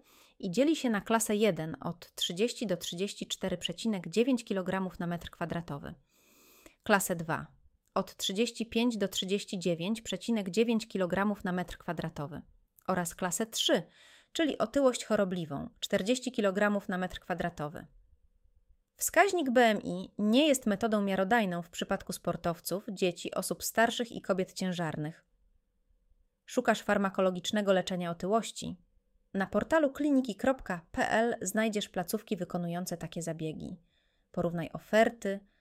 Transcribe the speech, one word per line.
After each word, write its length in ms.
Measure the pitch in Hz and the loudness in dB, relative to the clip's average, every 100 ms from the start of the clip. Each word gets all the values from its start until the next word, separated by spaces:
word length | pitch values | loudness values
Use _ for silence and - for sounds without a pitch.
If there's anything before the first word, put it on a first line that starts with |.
| _ - - - | _ -20 -20 -10
i 120 | 190 | -2
dzieli 240 | 180 285 311 | 2 4 2
się 140 | 254 | 2
na 120 | 208 | 0
klasę 340 | - 226 - 208 | 2 2 2 2
jeden 420 | 214 165 160 - | 2 2 -4 -6
od 340 | - - - - | -8 -8 -12 -6
trzydzieści 520 | - 175 226 - 220 | -4 0 -2 -2 -2
do 100 | 175 | -2
trzydzieści 500 | - 175 202 - - | -4 -4 -4 -6 -8
cztery 300 | - 185 180 | -6 -4 -4
przecinek 500 | - 170 226 202 170 | -6 -4 -2 -2 0
dziewięć 360 | 208 247 247 | 2 4 2
kilogramów 560 | - 190 185 190 185 - | 0 -4 -2 -2 -4 -4
na 80 | 175 | -6
metr 220 | 170 - | -6 -8
kwadratowy, 680 | - 165 170 170 143 - - _ _ _ _ _ - - _ | -8 -6 -6 -6 -10 -10 -14 _ _ _ _ _ -20 -20 _
klasę 320 | - 202 - 175 | 2 2 2 -2
dwa 320 | 165 143 143 _ _ _ _ | -2 -4 -6 _ _ _ _
od 220 | 196 190 - | -2 -2 -4
trzydzieści 500 | - 196 233 - 220 | -2 0 0 -2 -2
pięć 320 | 226 240 220 | 2 2 2
do 100 | 196 | -2
trzydzieści 520 | - 185 196 - 190 | -2 -2 -2 -2 -4
dziewięć 420 | 175 165 175 226 | -2 0 -2 -4
przecinek 480 | - 185 - 226 190 | -4 -6 -2 -2 0
dziewięć 380 | 175 233 220 - | 2 2 0 -2
kilogramów 560 | 196 180 180 202 202 | -2 0 2 0 -2
na 80 | 190 | -2
metr 260 | 180 175 - | -4 -4 -8
kwadratowy 640 | - 160 160 - 147 147 - _ _ _ - | -8 -6 -6 -6 -8 -10 -14 _ _ _ -4
oraz 280 | 180 175 - | -2 -2 -4
klasę 300 | 180 - 220 | -4 -2 -4
trzy, 380 | - - 247 - - - - _ | 0 4 2 2 -14 -20 -20 _
czyli 260 | - 311 - | 0 0 2
otyłość 480 | 214 285 262 240 - | 0 4 4 2 0
chorobliwą, 640 | 208 196 185 156 139 160 - | 2 2 -2 -4 -6 -8 -10
czterdzieści 520 | - 196 190 254 254 | -2 0 2 0 0
kilogramów 580 | 240 202 190 208 202 - | 0 2 4 2 2 -2
na 80 | 185 | -2
metr 220 | 185 - | -4 -6
kwadratowy. 680 | - 175 175 170 147 - - - _ _ _ _ _ _ _ _ _ - | -6 -4 -4 -4 -8 -8 -14 -20 _ _ _ _ _ _ _ _ _ -6
Wskaźnik 560 | - 311 392 370 269 | 2 4 4 4 2
B 100 | 240 233 | 6 6
M 160 | 208 | 4
I 300 | - 175 - - | -2 -6 -8 -2
nie 300 | 208 240 311 | 4 6 6
jest 180 | 262 214 | 4 2
metodą 360 | 196 233 214 | 0 0 0
miarodajną 600 | 196 190 190 233 196 175 | 2 0 2 2 2 -2
w 80 | 170 | -6
przypadku 440 | - - 196 - | -6 -4 -4 -4
sportowców, 720 | - - 165 175 170 - 180 220 | -6 -4 -2 -2 -4 -4 -6 -6
dzieci, 420 | 185 180 175 - | 0 0 0 -6
osób 300 | - - 170 | -4 -4 -4
starszych 480 | - - 233 240 233 | -2 2 2 2 -6
i 100 | - | -4
kobiet 320 | - 185 180 | -2 -2 -2
ciężarnych. 720 | - 185 180 160 151 151 - _ _ _ _ _ _ _ _ _ _ _ _ - | -4 -4 -2 -4 -4 -6 -10 _ _ _ _ _ _ _ _ _ _ _ _ -6
Szukasz 380 | - 240 214 | 0 2 2
farmakologicznego 880 | - 202 196 196 190 180 - 214 202 | 2 2 2 2 2 2 -2 2 4
leczenia 380 | 185 180 180 175 | 4 2 -2 -4
otyłości? 680 | 170 180 226 - - - 180 _ _ _ _ _ | -4 0 0 0 -8 -10 -10 _ _ _ _ _
Na 140 | 196 185 | -4 0
portalu 440 | 208 - 320 285 | 0 2 4 4
kliniki 440 | 277 294 269 254 196 | 2 2 4 2 0
kropka 500 | - 269 - 175 - | 0 0 -4 -8 -6
P 180 | - - | -2 2
L 260 | 214 233 - | 2 2 -2
znajdziesz 480 | 185 214 220 208 - | -2 0 0 -2 -4
placówki 480 | - 175 214 - 196 | -4 -4 -4 -4 -6
wykonujące 600 | 175 180 170 170 180 175 | -4 -4 -4 -4 -6 -6
takie 240 | 165 175 | -8 -6
zabiegi. 600 | 165 160 160 - - 180 _ _ _ _ _ | -6 -4 -6 -6 -10 -12 _ _ _ _ _
Porównaj 380 | - 175 170 - | -2 -2 -2 -4
oferty, 680 | - - 214 226 226 196 196 - _ | -8 2 4 4 2 -4 -6 -8 _